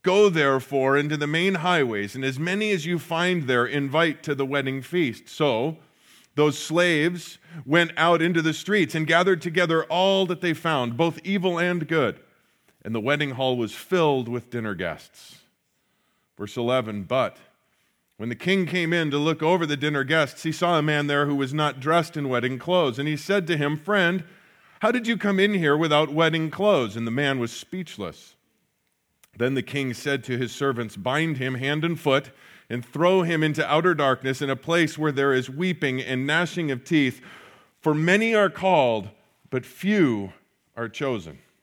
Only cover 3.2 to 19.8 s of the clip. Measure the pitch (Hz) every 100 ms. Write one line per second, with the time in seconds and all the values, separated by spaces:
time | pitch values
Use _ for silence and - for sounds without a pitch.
3.2 | 180 180 131 123 120 143 139 147 165 139
4.2 | - 139 135 143 135 135 123 180 143 104
5.2 | - - 147 113 95 80 _ _ _ -
6.2 | _ - 151 - - 165 175 156 160 175
7.2 | - - _ 165 127 165 165 - 165 170
8.2 | 170 165 160 156 - 208 156 160 156 165
9.2 | 185 180 175 165 175 160 - 170 190 190
10.2 | 185 175 175 156 165 147 120 120 165 160
11.2 | 180 202 180 170 180 175 165 160 117 -
12.2 | _ _ _ _ _ _ - 113 110 147
13.2 | 143 127 131 123 110 - - 185 156 135
14.2 | 117 120 - 123 110 90 90 78 - -
15.2 | - - _ _ _ _ _ _ _ _
16.2 | _ - 101 - 120 127 110 104 90 127
17.2 | 110 - _ _ _ _ _ _ _ -
18.2 | 113 117 175 190 170 180 165 170 156 143
19.2 | 151 156 156 180 160 143